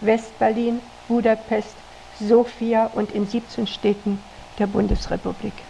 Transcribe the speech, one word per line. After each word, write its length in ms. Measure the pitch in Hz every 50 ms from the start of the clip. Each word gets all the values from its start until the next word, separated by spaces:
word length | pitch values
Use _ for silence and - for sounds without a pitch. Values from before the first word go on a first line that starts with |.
West-Berlin, 800 | 208 208 220 226 226 - - - 233 220 220 233 233 233 233 240 - - - - - -
Budapest, 680 | 233 240 226 226 220 220 - - 226 214 208 - - - - - - - - - - -
Sofia 720 | 214 208 233 240 240 240 - - 233 233 233 220 226 220 -
und 180 | - 214 208 -
in 140 | 208 208
siebzehn 400 | 196 - 240 233 - - - 220
Städten 560 | - - - - 202 202 202 - 208 202 202 - - - - - - - -
der 80 | 202
Bundesrepublik. 880 | 202 202 202 208 196 196 - - - - 185 - 185 180 - 214 214 - - - -